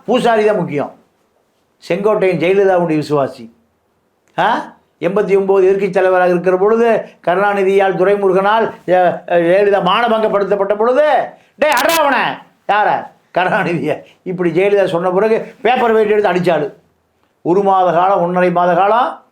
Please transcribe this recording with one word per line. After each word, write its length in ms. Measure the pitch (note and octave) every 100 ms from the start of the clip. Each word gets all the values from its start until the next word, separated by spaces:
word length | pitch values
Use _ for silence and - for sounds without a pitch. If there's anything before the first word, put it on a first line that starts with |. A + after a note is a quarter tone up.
| -
பூசாரி 400 | A#3+ G#3 A3+ G#3+
தான் 100 | G3+
முக்கியம். 380 | D3+ C#3+ A#2 - _ _ _ _ _ _ _ _ -
செங்கோட்டையன் 480 | F3 G3+ G3 F#3+ E3
ஜெயலலிதாவுடைய 640 | E3+ G3 G3 F3+ E3+ D#3
விசுவாசி. 500 | C3+ D3 C3 - A2+ _ _ _ _ _ _ _ _ -
ஆ? 360 | F#3+ B3+ - - _ _
எண்பத்தி 360 | E3+ G3 F#3 G3
ஒன்பது 340 | G3 G3 F#3
எதிர்க்கட்சி 180 | G3 F#3+
தலைவராக 400 | F#3+ F#3 F#3 F3+
இருக்கிற 280 | F3+ F3+ F#3
பொழுது, 520 | G#3 A3+ A#3 G#3+ - - -
கருணாநிதியால், 680 | F#3 G3+ G3 F#3+ G3 G3 F3
துரைமுருகனால், 760 | F#3 G3+ G3 F#3 G3 A3+ G#3+ - -
அ, 340 | F#3 F3+ - -
அ, 100 | F3
ஜெயலலிதா 420 | E3+ F#3+ G3+ G3
மானபங்கப்படுத்தப்பட்ட 920 | F3 G#3 A#3 A3 G#3+ G3 F#3+ G3+ G3 G#3
பொழுது, 520 | A#3 B3+ D4+ B3 C#3+ - _ -
"டேய், 160 | D4
அட்ரா 200 | B3 D4+
அவனை." 280 | E4 D4 B3 E3+ B2 - _ -
யார? 400 | G#3 F#3+ C3+ - - _
கருணாநிதியை. 680 | - F3+ G#3 E3 E3+ C#3+ C3+ - _
இப்படி 280 | F3+ F#3 F3
ஜெயலலிதா 340 | E3+ G3+ G3+ F#3
சொன்ன 260 | E3 F#3
பிறகு 440 | F3+ A3 A3 - -
பேப்பர் 300 | G#3+ B3 A#3
வெயிட் 180 | A3 G#3
எடுத்து 220 | G#3+ G3+
அடிச்சாளு. 420 | F3+ F3 D#3 C#3+ - _ _ _ _ _ _
ஒரு 200 | D3+ F#3
மாத 300 | G3 F#3+ F#3
காலம், 300 | E3 F#3 G3
ஒன்றரை 300 | F3 F3+ F3+
மாத 220 | F3 F3+
காலம் 500 | E3+ G3+ A3+ D4+ - _